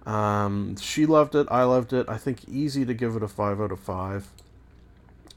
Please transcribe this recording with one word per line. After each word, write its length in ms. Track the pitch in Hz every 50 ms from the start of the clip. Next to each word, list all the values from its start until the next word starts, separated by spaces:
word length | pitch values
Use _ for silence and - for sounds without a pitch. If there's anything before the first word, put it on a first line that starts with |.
| -
Um, 680 | 110 107 107 107 104 104 104 104 101 101 101 101 98 98
she 300 | 98 - - - 151 151
loved 280 | 156 156 151 147 139 -
it. 120 | 147 143 -
I 120 | 117 127 127
loved 300 | 127 127 127 120 - 131
it. 160 | 127 123 -
I 100 | 110 110
think 300 | - 143 120 - - -
easy 360 | - 135 151 147 135 139 127
to 80 | 120 120
give 240 | 110 123 117 110
it 60 | 113 107
a 60 | 101
five 320 | - - 104 101 101 101
out 120 | 107 98 -
of 80 | -
five. 480 | - - 92 92 95 95 98 98 98 - - - - - - - - - - - - - - - - - - - - - -